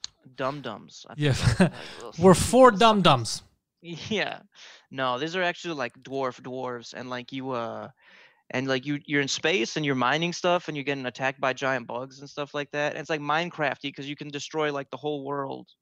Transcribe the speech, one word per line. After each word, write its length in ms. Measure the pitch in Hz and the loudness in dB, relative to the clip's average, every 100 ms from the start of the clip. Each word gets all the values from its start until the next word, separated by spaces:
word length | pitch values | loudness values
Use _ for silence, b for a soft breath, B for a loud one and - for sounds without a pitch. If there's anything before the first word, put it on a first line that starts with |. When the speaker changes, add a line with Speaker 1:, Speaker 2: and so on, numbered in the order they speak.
| - _ - 127 | -18 _ -20 -6
Speaker 1:
dum-dums, 680 | 131 147 127 98 76 - - | -6 -4 -10 -12 -16 -20 -16
I 40 | 120 | -2
Speaker 2:
Yeah. 160 | 147 | 2
Speaker 1:
think 240 | 127 - 113 | 4 4 6
they're 100 | 190 | 4
Speaker 2:
<laughs> 20 | |
Speaker 1:
like, 320 | - - - | 4 -14 -14
little 100 | - - | -14 6
Speaker 2:
We're 100 | 180 | 8
four 320 | 180 - 240 254 | 8 8 10 10
Speaker 1:
little 80 | 190 | 10
suckers. 0 | |
Speaker 2:
dum-dums. 640 | 226 208 170 131 113 - - | 6 8 6 6 2 -6 -10
Speaker 1:
<laughs> 40 | _ _ _ | _ _ _
Yeah. 580 | 165 165 - 208 143 - - B B B B | -14 -12 -4 -2 -2 -6 -14 B B B B
No, 260 | 135 131 123 | -2 -2 0
these 160 | 160 180 | -2 0
are 80 | |
actually, 320 | 175 170 175 156 | -2 -2 -6 -4
like, 180 | 120 - | -6 -6
dwarf 400 | 131 135 131 - | -8 -4 -4 -6
dwarves, 520 | 135 127 127 123 113 | -10 -8 -8 -8 -12
and, 160 | - 123 | -12 -10
like, 220 | 127 123 | -10 -8
you, 200 | 135 131 | -8 -6
uh, 380 | 123 113 110 107 _ b b b b _ | -4 -6 -8 -12 _ b b b b _
and, 180 | 127 135 | -6 -2
like, 180 | 131 135 | -2 -2
you, 140 | 143 - | -8 -2
you're 160 | 143 | -2
in 60 | 139 | -2
space, 500 | - 160 190 226 160 | -2 0 0 -2 -2
and 80 | 147 | -2
you're 100 | 131 | 0
mining 380 | 123 151 170 | 2 0 -2
stuff, 340 | 170 180 175 170 | -2 0 0 -2
and 80 | 151 | -6
you're 80 | |
getting 220 | 135 139 127 | -4 -4 -6
attacked 340 | - 135 135 | -4 -4 -2
by 140 | 135 | -4
giant 320 | 127 135 131 117 | -2 -2 -2 -4
bugs 320 | 117 135 131 | -8 -10 -14
and 100 | 143 | -14
stuff 240 | - 143 | -10 -8
like 180 | 147 143 | -6 -6
that. 220 | 147 147 | -4 -4
And 60 | - | -4
it's, 80 | 147 | -4
like, 120 | 160 | -4
Minecraft-y 720 | 147 156 175 - 147 127 139 - | 0 -2 -2 -2 -4 -2 -8 -8
'cause 100 | 139 | -10
you 80 | 147 | -10
can 140 | 147 | -8
destroy, 440 | 143 - 160 151 | -10 -6 -2 -2
like, 160 | 143 139 | -2 -8
the 80 | 127 | -8
whole 260 | 147 147 | -6 -6
world 440 | 135 143 135 127 127 _ | -6 -6 -6 -8 -14 _